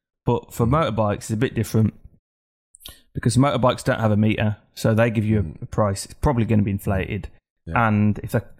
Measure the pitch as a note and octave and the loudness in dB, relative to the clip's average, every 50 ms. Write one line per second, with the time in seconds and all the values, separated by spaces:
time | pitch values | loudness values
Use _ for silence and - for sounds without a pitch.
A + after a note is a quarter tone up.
0 | _ _ _ _ _ - A#2+ - - - - - - A#2 C3+ D#3 E3 A#2+ G#2+ G#2+ | _ _ _ _ _ -2 -2 -2 -4 -6 -4 -2 0 2 2 2 0 0 -2 -2
1 | G#2+ G#2 G#2 - - - A2+ G#2+ C3 - - A#2 G#2+ - - A2 A2 G2+ - - | -2 -2 -2 -4 -6 -6 -4 -2 -2 -2 -2 -2 -4 0 2 2 2 2 0 -6
2 | - - _ _ _ _ _ _ _ _ _ _ _ _ _ _ - - - - | -14 -20 _ _ _ _ _ _ _ _ _ _ _ _ _ _ -20 -20 -20 -20
3 | _ _ - - - A#2+ A2 B2+ C3+ C#3+ - A#2+ A2+ B2+ F#2+ - - - B2 - | _ _ -8 -2 -2 2 4 4 4 4 2 2 2 2 0 0 -2 -2 -2 0
4 | A2+ A2 G#2 G2+ G#2+ A2 A2 - A2 G#2+ G2+ - _ _ _ - - A#2 A2 G#2+ | 0 2 2 2 2 2 2 0 0 -2 -2 -4 _ _ _ -2 0 2 2 2
5 | A#2 A#2+ G#2+ A#2 G#2 G#2+ A2 G#2+ F#2+ D#2 - - - - - - G#2+ G2+ G2 - | 2 2 2 0 0 2 2 0 0 -2 -8 -12 -14 -6 -2 -2 0 0 -2 -4
6 | - - - - - A#2+ A2+ A#2+ A2+ F#2+ A2+ G#2 G2+ F#2+ G2 G2+ - - G2+ F#2+ | -8 -12 -6 -2 0 0 2 2 2 2 2 2 2 0 -2 -4 -2 -2 -2 -2
7 | F#2 - - G2 - - - _ _ _ _ _ _ - - B2 A#2 A2 G#2+ G#2 | -4 -6 -8 -8 -10 -12 -16 _ _ _ _ _ _ -4 0 0 2 2 2 2
8 | G#2 G#2+ G2+ - - A2+ - A#2 - - - - | 2 2 0 -2 -4 -4 -4 -4 -4 -6 -10 -16